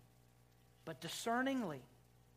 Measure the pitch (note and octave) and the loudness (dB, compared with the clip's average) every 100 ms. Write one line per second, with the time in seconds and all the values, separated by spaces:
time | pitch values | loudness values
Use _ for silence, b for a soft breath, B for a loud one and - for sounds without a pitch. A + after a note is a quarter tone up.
0 | - - - - - - - - - D#3+ | -20 -20 -20 -20 -20 -20 -20 -16 -10 -8
1 | E3 - A#3 A#3+ C4 C4 G3+ C#3 B2 - | -6 -4 2 4 4 2 0 -4 -8 -20
2 | - - - | -20 -20 -20